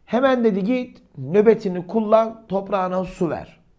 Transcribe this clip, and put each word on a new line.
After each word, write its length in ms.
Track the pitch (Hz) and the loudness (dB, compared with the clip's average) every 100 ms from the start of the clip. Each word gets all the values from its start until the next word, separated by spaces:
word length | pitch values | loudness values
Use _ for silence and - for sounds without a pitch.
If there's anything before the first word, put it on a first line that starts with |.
| - | -6
"Hemen," 380 | 220 269 247 | 0 2 2
dedi, 200 | 226 196 | 2 0
"git 380 | 190 254 247 - _ - | -2 -2 -4 -14 _ -14
nöbetini 680 | 131 190 214 220 202 180 175 | -2 4 6 4 2 -6 -4
kullan, 560 | 220 214 220 226 226 - | -4 2 2 2 -6 -6
toprağına 560 | 190 190 202 185 185 | -6 -2 -4 -2 -4
su 260 | 180 - 170 | -6 -4 -6
ver. 300 | 113 - _ _ | -6 -12 _ _